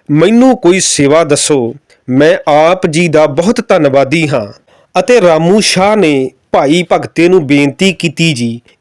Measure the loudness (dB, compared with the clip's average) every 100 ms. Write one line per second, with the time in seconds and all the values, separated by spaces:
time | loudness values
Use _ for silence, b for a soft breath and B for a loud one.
0 | b 0 2 2 2 2 0 0 -2 -2
1 | 0 2 0 -2 -2 -2 -2 -8 _ b
2 | b 0 2 0 0 2 2 0 -2 -2
3 | 0 2 0 0 -2 -2 -2 0 2 0
4 | 0 -2 -2 -4 -6 -16 _ b b -4
5 | 0 2 2 2 2 0 0 0 0 0
6 | 0 0 -4 _ -4 -2 0 0 0 -4
7 | -4 -2 2 2 2 0 0 0 -2 -2
8 | -6 -2 -2 -2 -6 -8 b b